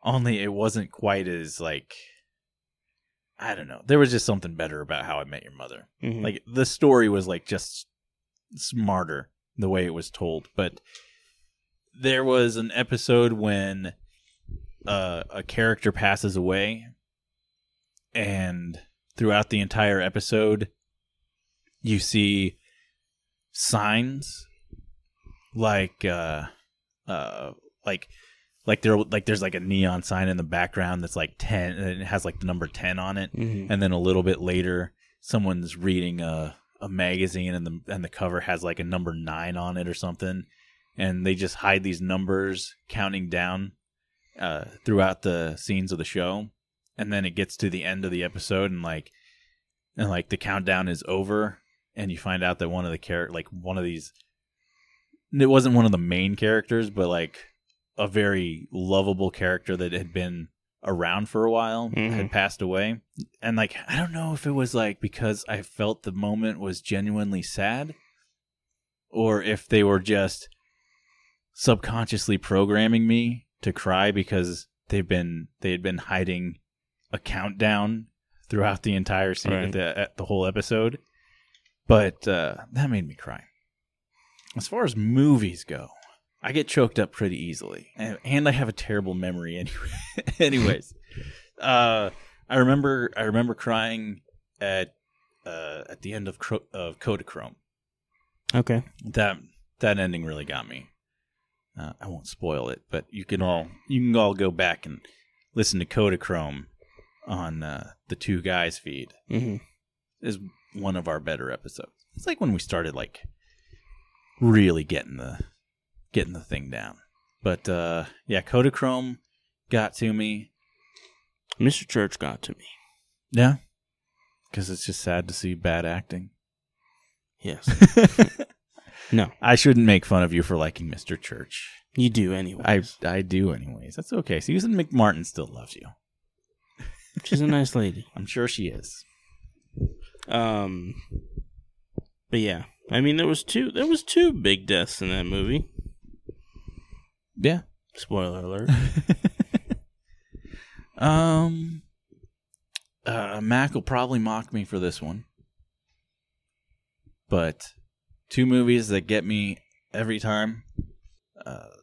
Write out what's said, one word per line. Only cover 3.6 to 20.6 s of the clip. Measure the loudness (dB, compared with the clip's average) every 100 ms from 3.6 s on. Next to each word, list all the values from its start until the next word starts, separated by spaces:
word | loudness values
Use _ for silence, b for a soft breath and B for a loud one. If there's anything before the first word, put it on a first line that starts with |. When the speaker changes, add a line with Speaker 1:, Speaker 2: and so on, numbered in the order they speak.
| -10
Speaker 1:
know. | -8 4
There | 6
was | 6
just | 4 0
something | -2 -2 -6
better | -6 -6
about | -6 -6 -4
How | -6
I | -6
Met | -12
Your | -16 -18
Mother. | -16 -18 -20 -8
Speaker 2:
Mm-hmm. | -6 -4
Speaker 1:
Like, | -4 -6 -4
the | 0 0
story | 6 8 8 6
was, | 4 0
like, | -6 -4
just | -6 -6 -14 -18 _ _ _ _ _ _ -12
smarter | -8 -2 0 0 -2 -6 -10 _ _ -4
the | -2
way | 0 -2
it |
was | -4 -10
told. | -6 -6 -6 -8 -4
But | -4 -6 B B B B B B B _ _ _ _
there | -2 0 2
was | 4 4 4 0
an | -4
episode | -2 -2 -2 4 6 6
when, | 2 0 0 -2 -6 -10 -12 -20 _ _ _ -16 -16 -16 -12 -4
uh, | -2 -2 -6 -8
a | -12
character | -6 0 2 2 0
passes | 2 2 2 0 0
away, | 0 2 0 -4 -14 -20 _ _ _ _ _ _ _ _ _ _ _
and | -4 -2 -2 -4 -6 -10 -14 -18 _ _ 0
throughout | 4 4 4
the | 0
entire | 0 2 4 4
episode, | 2 -2 0 2 4 2